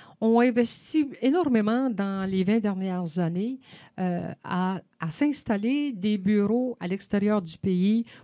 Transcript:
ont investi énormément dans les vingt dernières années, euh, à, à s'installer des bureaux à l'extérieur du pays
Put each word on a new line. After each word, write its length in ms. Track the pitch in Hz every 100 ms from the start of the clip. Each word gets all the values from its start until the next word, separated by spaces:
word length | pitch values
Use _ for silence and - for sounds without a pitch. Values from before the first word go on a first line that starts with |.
| - -
ont 180 | 226 233
investi 680 | 247 233 233 - - 311 277 -
énormément 680 | 262 339 302 233 208 240 269
dans 400 | 196 196 196 190
les 140 | 190
vingt 160 | 185 226
dernières 600 | 202 190 190 180 170 175
années, 400 | 165 180 226 262 - - - -
euh, 320 | 180 175 - -
à, 360 | - 180 185 190 - _
à 100 | 165
s'installer 800 | - 294 269 - 202 226 285 294
des 260 | 214 208 208
bureaux 600 | 185 208 202 240 254 233
à 80 | 175
l'extérieur 540 | 196 - 202 208 214
du 160 | 170 -
pays 480 | 196 180 196 226 226 -